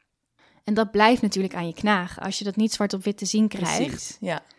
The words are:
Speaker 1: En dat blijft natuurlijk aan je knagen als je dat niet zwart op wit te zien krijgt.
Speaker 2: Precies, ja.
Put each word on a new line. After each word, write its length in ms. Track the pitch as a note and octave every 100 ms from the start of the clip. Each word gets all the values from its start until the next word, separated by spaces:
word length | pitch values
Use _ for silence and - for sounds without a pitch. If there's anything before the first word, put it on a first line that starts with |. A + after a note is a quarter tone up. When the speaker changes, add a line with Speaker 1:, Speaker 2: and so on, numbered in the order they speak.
| _ _ _ _ _ _
Speaker 1:
En 100 | -
dat 160 | G#3+ G#3+
blijft 320 | G#3 G#3+ B3
natuurlijk 320 | G#3 F#3+ F#3+
aan 120 | F3+ E3+
je 80 |
knagen 480 | D#3+ G#3 G3 F3+ -
als 160 | F#3+ -
je 60 |
dat 120 | G3+ G3+
niet 160 | A3
zwart 200 | - G3+
op 120 | G3
wit 140 | G3+ G3+
te 60 |
zien 240 | F#3+ G#3+ G#3+
krijgt. 380 | G3 F3 D3+ -
Speaker 2:
Precies, 300 | - - -
ja. 220 | F#3+ D#3 _